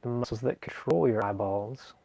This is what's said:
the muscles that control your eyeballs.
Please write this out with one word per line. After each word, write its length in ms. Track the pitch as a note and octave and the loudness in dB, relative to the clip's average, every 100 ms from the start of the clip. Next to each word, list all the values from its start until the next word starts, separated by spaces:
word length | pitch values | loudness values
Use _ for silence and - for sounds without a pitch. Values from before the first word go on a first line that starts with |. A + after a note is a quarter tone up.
the 60 | A#2+ | -2
muscles 320 | A#2+ B2 A2 | -2 -2 -2
that 180 | B2+ - | -2 -2
control 480 | - - - E3 C#3+ | -8 -8 0 4 4
your 160 | G#2+ | 4
eyeballs. 680 | G2+ G2+ G2+ G2 G#2 C3 - - | 0 0 0 0 -2 -10 -14 -20